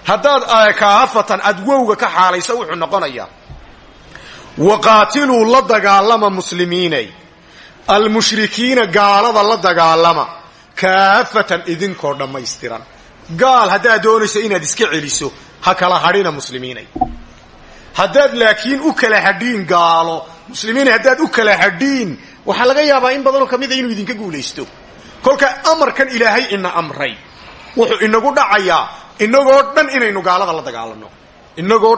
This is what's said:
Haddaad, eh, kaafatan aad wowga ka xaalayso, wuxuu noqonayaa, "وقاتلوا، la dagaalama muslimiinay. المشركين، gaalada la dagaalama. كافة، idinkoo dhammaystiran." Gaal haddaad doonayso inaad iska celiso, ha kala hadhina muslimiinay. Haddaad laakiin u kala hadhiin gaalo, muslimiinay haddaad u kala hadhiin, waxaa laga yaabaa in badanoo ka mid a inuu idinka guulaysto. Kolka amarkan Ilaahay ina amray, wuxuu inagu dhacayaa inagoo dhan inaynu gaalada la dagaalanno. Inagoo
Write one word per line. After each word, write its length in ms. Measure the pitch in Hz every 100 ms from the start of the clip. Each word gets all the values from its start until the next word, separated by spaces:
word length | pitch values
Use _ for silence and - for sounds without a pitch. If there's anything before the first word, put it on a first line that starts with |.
Haddaad, 380 | - 208 285 277
eh, 320 | 247 226 214 -
kaafatan 600 | 202 208 262 220 202 196
aad 220 | 202 190 196
wowga 300 | 277 233 208
ka 100 | 185
xaalayso, 500 | 165 185 180 - 233
wuxuu 180 | 180
noqonayaa, 540 | 170 165 196 156 123 92 - - - - - - - - - - - - -
"وقاتلوا، 960 | 170 214 214 214 208 285 285 247 220
la 80 | 254
dagaalama 680 | 262 220 202 196 202 226 214
muslimiinay. 760 | 185 180 175 175 175 175 147 104 85 - - - - - - -
المشركين، 1000 | 202 214 220 - 220 214 - 247 262 220
gaalada 520 | 190 202 202 233 214
la 140 | 208 226
dagaalama. 680 | 185 165 165 165 170 165 127 - - - _ -
كافة، 840 | 190 190 196 208 247 220 - 170 175
idinkoo 480 | 165 196 175 147 139
dhammaystiran." 640 | 135 135 120 - 123 113 - - - - - 165
Gaal 320 | 254 254 208
haddaad 340 | 196 233 220
doonayso 380 | 220 220 208 208
inaad 220 | 220 190
iska 220 | 151 -
celiso, 480 | 220 151 143 - 139 - - -
ha 140 | -
kala 240 | 185 180 175
hadhina 320 | 165 185 185
muslimiinay. 560 | 147 127 127 127 120 - - 740 - - - - - - - -
Haddaad 400 | - 190 269 285
laakiin 460 | 233 226 208 233 269
u 120 | 302
kala 280 | - 233 214
hadhiin 460 | 180 185 240 226 180
gaalo, 600 | 180 165 165 165 165 - - -
muslimiinay 440 | - 214 240 269
haddaad 280 | 226 247 262
u 80 | 311
kala 280 | - 214 196
hadhiin, 600 | 190 170 277 277 208 131 - - -
waxaa 200 | 196 254
laga 140 | 269
yaabaa 300 | 302 269 254
in 120 | 277
badanoo 240 | 269 269 262
ka 120 | 247
mid 140 | 262
a 20 |
inuu 160 | 262 254
idinka 240 | 214 202
guulaysto. 520 | 220 208 151 127 - 131 - - - - -
Kolka 240 | 254 277 269 -
amarkan 440 | 339 320 285 - 269
Ilaahay 360 | 247 226 214 262
ina 180 | 196 185
amray, 420 | 170 160 135 139 107 - - - - - -
wuxuu 220 | 226 220
inagu 340 | 214 220 269
dhacayaa 540 | 277 226 208 185 165 117 - - -
inagoo 440 | 214 269 269 277 277
dhan 160 | 294 294
inaynu 320 | 269 233 196
gaalada 300 | 180 180 190
la 100 | 160
dagaalanno. 460 | 143 117 113 107 107 - - - - -
Inagoo 400 | 180 220 220